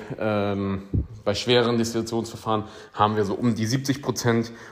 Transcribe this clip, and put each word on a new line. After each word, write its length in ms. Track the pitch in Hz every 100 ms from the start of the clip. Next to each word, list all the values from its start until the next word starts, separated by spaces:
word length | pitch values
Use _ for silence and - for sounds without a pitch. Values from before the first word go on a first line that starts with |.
| - -
ähm, 640 | 107 104 101 98 98 95 - - - -
bei 100 | 104
schwereren 460 | 101 120 123 117 117
Destillationsverfahren 880 | 113 117 110 117 113 113 113 107 101 - -
haben 220 | - 104 107
wir 100 | 98
so 80 |
um 220 | - 120 110
die 100 | 107
siebzig 380 | 135 135 131
Prozent 480 | - 113 120 117 113 - -